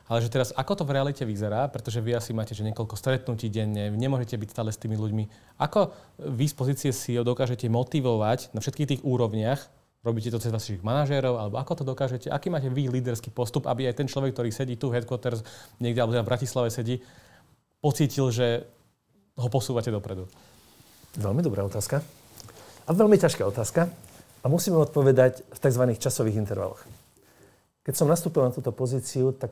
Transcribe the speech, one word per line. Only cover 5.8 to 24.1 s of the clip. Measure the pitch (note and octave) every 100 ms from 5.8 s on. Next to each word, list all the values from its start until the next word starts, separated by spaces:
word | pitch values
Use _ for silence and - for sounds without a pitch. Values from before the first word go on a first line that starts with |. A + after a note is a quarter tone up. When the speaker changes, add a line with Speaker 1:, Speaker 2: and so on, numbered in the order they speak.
| F#3 - - -
Speaker 1:
vy | D3 A#2+ D3+
z |
pozície | - C3 C3+ C#3+
C | - - A#2+
E |
O | A#2+
dokážete | B2 B2 A#2+ A#2
motivovať | A#2 B2+ D#3 B2+ A2 G#2+ B2 -
na | G#2+
všetkých | C#3 - C#3
tých | C3
úrovniach? | C#3 B2 A#2 A2 A2 C#3 - _ _ _
Robíte | A#2 A#2 A#2
to | A2+
cez | A2+
vašich | A2 A2 F#2+
manažérov? | G#2 C3+ C#3+ C#3+ C3 A#2+
Alebo | G#2 A#2
ako | C#3+ D#3+
to |
dokážete? | C3+ B2+ C3 B2+ -
Aký | C#3+ F3+
máte | D#3+ C3
vy | C3 C3
líderský | B2+ B2 A2+ A#2 -
postup, | A2+ C#3 B2+
aby | A#2+
aj | C3 A#2
ten | C3+
človek, | C#3 C3+
ktorý | A#2+ A#2+
sedí | G#2+ C3 A2+
tu | C3+
v | A#2+
headquarters | A#2 B2 B2+ A#2 - - - -
niekde, | A#2+ A#2+
alebo | A2+ A#2+
teda |
v | A2
Bratislave | B2 C3 C3 A#2
sedí, | A#2+ A#2 B2 - - - - _ _ _ _
pocítil, | D3 C3+ C#3+ - C3
že | A#2 A#2+ A#2+ - - _ _ _ _ _ -
ho | A#2+
posúvate | C3 - A#2+ A#2+
dopredu? | G#2 G2+ F#2 F#2 - - - - - - - - -
Speaker 2:
Veľmi | G#2 A#2
dobrá | E3 G2 G2
otázka. | G2+ - C#3 - - - - - - - - -
A | F3+
veľmi | G#3+ G#3
ťažká | D#3+ -
otázka. | G2+ A#2 A2 E3 F3 - -